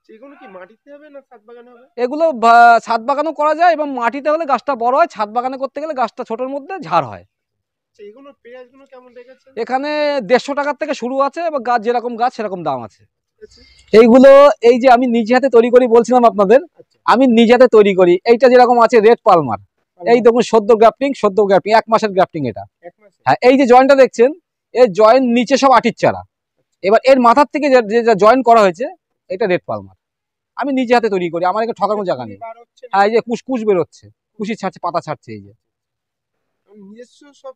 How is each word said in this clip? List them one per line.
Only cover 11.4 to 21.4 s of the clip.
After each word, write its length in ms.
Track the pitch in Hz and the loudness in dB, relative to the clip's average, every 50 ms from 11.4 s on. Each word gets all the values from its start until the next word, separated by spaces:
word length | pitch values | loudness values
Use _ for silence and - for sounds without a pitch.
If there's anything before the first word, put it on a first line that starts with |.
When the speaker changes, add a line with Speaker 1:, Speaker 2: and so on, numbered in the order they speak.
Speaker 2:
এবং 220 | 349 330 302 277 214 | -10 -8 -8 -8 -6
গাছ 180 | 240 240 240 | -4 -4 -4
যেরকম 340 | 196 233 240 247 220 247 240 | -4 -4 -6 -4 -6 -8 -8
গাছ 180 | 214 240 254 _ | -6 -6 -6 _
সেরকম 300 | - 214 202 190 180 165 | -8 -10 -10 -10 -8 -8
দাম 200 | 151 139 127 117 | -8 -8 -8 -10
আছে। 200 | 104 _ _ 107 | -16 _ _ _
Speaker 1:
আচ্ছা। 580 | _ _ _ _ _ _ _ - _ _ _ _ _ _ _ _ _ - 214 | _ _ _ _ _ _ _ -20 _ _ _ _ _ _ _ _ _ 4 6
Speaker 2:
এইগুলো 300 | 240 233 226 262 254 277 269 277 285 285 220 _ | 6 8 6 6 8 8 8 8 8 6 4 _
এই 180 | - 233 254 240 | 2 2 2 2
যে 100 | 233 262 | 4 2
আমি 180 | 240 240 262 | 2 2 2
নিজে 260 | 254 226 233 220 202 247 | -2 -2 -4 -2 0 -2
হাতে 140 | 254 247 269 | 0 0 2
তৈরি 200 | 233 233 226 247 | 2 2 2 4
করি 180 | 220 247 262 | 2 2 4
বলছিলাম 360 | 233 226 240 233 - 247 254 240 | 4 2 0 2 2 0 2 2
আপনাদের, 340 | 226 190 202 202 185 226 277 359 _ _ _ | 2 2 0 0 2 2 0 0 _ _ _
Speaker 1:
আচ্ছা। 200 | _ _ _ _ _ | _ _ _ _ _
Speaker 2:
আমি 220 | - 196 233 269 | -2 0 2 2
নিজে 260 | 262 226 226 233 214 247 | 2 2 2 4 2 4
হাতে 140 | 233 254 | 4 4
তৈরি 280 | 247 - 214 208 202 190 | 4 4 4 4 4 2
করি। 180 | 175 185 175 175 190 _ | 2 2 2 2 0 _
এইটা 240 | 233 240 220 277 247 | 0 0 2 4 4
যেরকম 300 | 247 247 247 240 247 240 | 4 4 4 4 4 2
আছে 200 | 226 226 247 226 | 2 2 2 2
রেড 200 | 202 220 240 - _ | 4 2 2 2 _
পালমার, 340 | 226 190 170 147 123 107 | 0 0 2 0 -4 -8
Speaker 1:
পালমার। 580 | 98 _ _ _ _ _ _ _ _ 175 190 240 | -10 _ _ _ _ _ _ _ _ -2 0 0
Speaker 2:
এই 60 | 247 | 2
দেখুন 200 | 208 233 226 247 | 2 2 0 0
সদ্য 360 | 214 - - 226 202 202 233 | -2 0 -2 -2 2 2 2
গ্রাফটিং, 360 | 208 226 220 - _ 269 285 262 | 4 4 2 2 _ -6 -6 -6
সদ্য 320 | - - 208 190 208 | -4 -4 -4 -2 -2